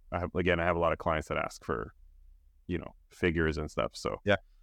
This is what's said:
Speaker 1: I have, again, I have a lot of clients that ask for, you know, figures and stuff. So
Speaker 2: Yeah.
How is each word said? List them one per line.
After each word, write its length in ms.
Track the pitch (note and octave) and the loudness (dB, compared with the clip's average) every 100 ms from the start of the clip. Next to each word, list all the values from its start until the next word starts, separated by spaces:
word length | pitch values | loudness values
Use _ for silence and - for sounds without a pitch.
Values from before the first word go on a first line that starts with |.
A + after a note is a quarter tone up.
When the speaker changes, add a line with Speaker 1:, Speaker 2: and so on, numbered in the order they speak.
| - | -8
Speaker 1:
I 80 | F2 | -6
have, 140 | F2 | -4
again, 260 | F2+ F2+ F2 | 0 2 2
I 40 | |
have 120 | E2+ E2+ | 2 2
a 20 | |
lot 140 | E2 | 2
of 60 | D#2 | 0
clients 300 | - D#2 - | 0 -2 -2
that 80 | D#2 | -4
ask 280 | D#2 - | -4 -6
for, 300 | - B1 - - - - - - - _ - | -6 -6 -6 -14 -20 -20 -20 -20 -20 _ -6
you 120 | F2 | -6
know, 160 | - - _ | -6 -16 _
figures 480 | - F#2 E2 D#2+ D2+ | 0 2 4 2 2
and 120 | D2+ | -2
stuff. 260 | - A1+ - | -2 -2 -2
So 260 | - G1+ | -4 -2
Speaker 2:
Yeah. 120 | G2+ G2 - - | 2 0 0 -20